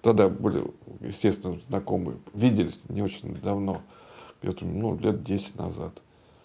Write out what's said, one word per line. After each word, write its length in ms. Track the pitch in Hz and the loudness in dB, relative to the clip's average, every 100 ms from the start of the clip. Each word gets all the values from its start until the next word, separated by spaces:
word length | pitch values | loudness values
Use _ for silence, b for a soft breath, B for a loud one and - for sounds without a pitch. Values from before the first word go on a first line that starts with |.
тогда 260 | 117 110 95 | 4 8 6
были, 340 | - 110 - - - - - | 4 0 0 -2 -8 -18 -12
естественно, 600 | - - 107 95 92 85 - | -10 2 2 2 -2 -6 -4
знакомы, 480 | 98 - 98 80 - - | -6 -2 -2 -2 -6 -10
виделись 460 | 104 123 104 87 - - | 2 4 4 2 -2 -8
не 120 | 98 | -4
очень 340 | 101 - - - | -4 -4 -10 -6
давно, 460 | 95 101 98 85 - B B B B - | -2 -2 -2 -4 -6 B B B B -10
где-то, 240 | 95 - 90 | -6 -6 -4
ну, 320 | 85 110 95 | -2 -2 0
лет 260 | 107 101 | 0 0
десять 320 | - 98 - - | 0 -4 -4 -8
назад. 460 | 87 - 85 - _ b b b | -8 -6 -10 -12 _ b b b